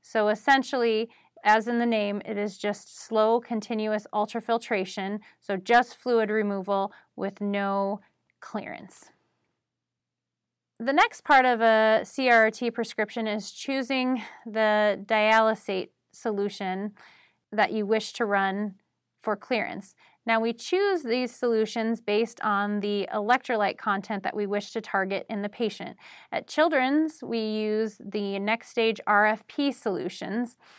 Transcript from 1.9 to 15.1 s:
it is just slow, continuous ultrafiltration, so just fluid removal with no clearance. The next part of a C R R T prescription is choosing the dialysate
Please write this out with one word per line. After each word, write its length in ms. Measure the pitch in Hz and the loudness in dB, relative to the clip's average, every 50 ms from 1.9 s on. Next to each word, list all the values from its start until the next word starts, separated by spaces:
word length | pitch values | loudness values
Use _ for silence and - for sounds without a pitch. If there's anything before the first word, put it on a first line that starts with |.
| 226 214 208 202 202 208 - | 0 0 0 -2 -4 -6 -8
it 120 | 220 220 202 | -8 -6 -4
is 200 | 208 208 196 - | -6 -6 -6 -4
just 400 | - 208 208 208 - - - - | -4 -4 -4 -4 -8 -16 -18 -16
slow, 420 | - - 226 220 214 220 226 240 | -8 -2 2 2 4 4 4 2
continuous 680 | 233 - 240 220 202 - 233 214 214 214 214 208 208 - - | 0 -2 -6 -6 -4 -4 -4 -4 -2 -2 -2 -4 -4 -4 -4
ultrafiltration, 1040 | 208 208 214 - 233 220 - 233 233 - - 226 196 190 190 - - 190 196 208 214 - - _ _ | -4 -4 -4 -4 -6 -4 -2 -2 -2 -2 -2 -2 -2 -2 -4 -6 -6 -6 -6 -6 -8 -10 -14 _ _
so 180 | _ - 202 190 | _ -6 -6 -4
just 380 | 185 - 240 240 247 247 - | 2 4 4 4 4 2 -2
fluid 340 | - - 254 240 226 220 202 | -8 -2 0 2 2 2 2
removal 640 | 214 220 208 202 202 196 185 196 202 196 196 196 - - _ _ _ | 0 0 0 0 -2 -4 -4 -2 -2 -2 -2 -4 -6 -12 _ _ _
with 260 | - 190 196 196 - | -8 -8 -8 -6 -6
no 580 | 208 202 202 202 196 196 196 196 196 196 208 202 - _ _ _ _ _ _ _ | -4 -4 -2 -2 -2 -2 0 -2 -2 -2 -4 -6 -10 _ _ _ _ _ _ _
clearance. 720 | - - - 214 - - - - - 180 - - - - _ _ _ _ _ _ _ _ _ _ _ _ _ _ _ _ _ _ _ _ _ _ _ _ _ _ _ _ _ _ _ _ _ - | -14 -10 -10 -8 -8 -10 -12 -14 -16 -18 -20 -20 -20 -20 _ _ _ _ _ _ _ _ _ _ _ _ _ _ _ _ _ _ _ _ _ _ _ _ _ _ _ _ _ _ _ _ _ -6
The 140 | 233 247 277 | -4 2 4
next 300 | 311 415 466 - - - | 4 4 4 2 -2 2
part 220 | - 294 269 254 | 6 6 6 8
of 160 | 254 240 220 | 6 4 4
a 400 | 226 226 220 220 220 220 220 220 220 | 4 6 6 6 6 6 4 4 2
C 260 | - - - 262 254 | -2 -4 0 4 6
R 140 | 240 226 220 | 6 6 6
R 80 | 220 | 4
T 200 | 220 - 247 233 | 2 0 -4 -4
prescription 560 | 233 - 233 - - - 214 208 - 233 220 220 | -2 -4 -6 -4 -4 -4 -4 -4 -4 -4 -4 -4
is 240 | 208 214 202 - | -4 -4 -6 -8
choosing 680 | - - - - 269 269 262 240 269 262 254 254 262 233 202 - - - - | -12 -10 -6 -4 -4 -4 -2 -2 -2 -2 0 0 -2 -2 -4 -8 -16 -18 -14
the 560 | 233 208 220 220 214 214 214 214 208 196 - 202 | -6 -2 0 2 4 4 4 4 2 0 0 -2
dialysate 840 | - | -2